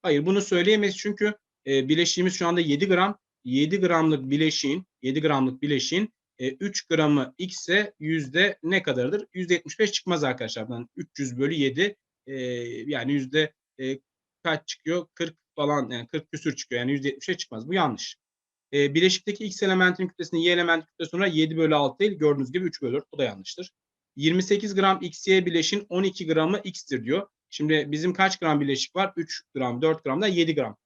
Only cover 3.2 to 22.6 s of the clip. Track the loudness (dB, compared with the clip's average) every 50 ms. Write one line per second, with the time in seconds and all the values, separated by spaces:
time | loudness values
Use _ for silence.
3.2 | _ _ _ _ _ -2 2 2 2 2 2 2 2 2 4 4 4 4 2 0
4.2 | 0 -2 0 2 2 0 0 -2 -2 -2 -2 -2 -6 _ _ _ -4 -2 -2 0
5.2 | 2 2 2 2 2 0 0 -4 -2 -2 0 -2 -2 -2 -2 -2 -2 -4 _ _
6.2 | _ _ _ _ -6 -6 -4 _ -8 -6 -6 -8 -4 _ 0 2 4 4 4 2
7.2 | 0 -2 _ -10 -8 -8 -8 -12 -4 0 0 0 0 -2 _ _ -4 -4 -2 -2
8.2 | -4 -2 2 2 2 2 0 _ -4 -2 -2 0 0 0 0 0 0 0 -2 -4
9.2 | -6 _ _ -8 0 0 0 -2 _ -10 -2 -2 -2 0 0 -4 -2 -2 0 0
10.2 | 0 -2 -2 -4 -6 -8 -6 -8 -8 -8 -8 -10 -10 _ _ -14 -14 _ _ -8
11.2 | -6 -6 -2 -2 -2 0 0 0 0 0 2 0 0 0 -2 _ _ _ _ _
12.2 | _ -14 -10 -8 -6 -6 -6 -6 -8 -8 -10 -10 -8 -6 -6 -4 -2 0 -2 -2
13.2 | -2 0 0 0 0 0 _ _ _ _ _ -8 -6 -6 -6 -8 _ _ _ _
14.2 | _ _ _ _ -4 -4 -4 -4 _ -12 -16 _ _ -4 -4 -4 -4 _ _ -8
15.2 | -8 -8 -8 _ _ _ _ -4 -2 0 0 -2 -2 -4 -6 -8 -8 _ -8 -8
16.2 | -8 _ -14 -6 -6 -6 -6 -6 -8 _ -4 -4 -2 -2 -2 -2 -2 -4 -6 -4
17.2 | -6 -6 -6 -6 -6 _ -10 -12 -6 -2 0 0 2 0 0 -4 -10 -14 -14 _
18.2 | _ _ _ _ _ _ _ _ _ _ 0 2 2 4 4 4 4 4 2 0
19.2 | _ -6 -6 -6 -8 -10 -4 -2 0 2 4 6 4 4 4 0 -4 -6 _ -10
20.2 | -8 -4 -2 0 2 4 4 4 4 2 2 0 0 _ _ -10 -10 -6 -2 -2
21.2 | -2 0 2 2 2 2 2 2 2 4 4 4 2 0 0 0 0 0 0 2
22.2 | 2 2 2 2 -2 -4 -4 -4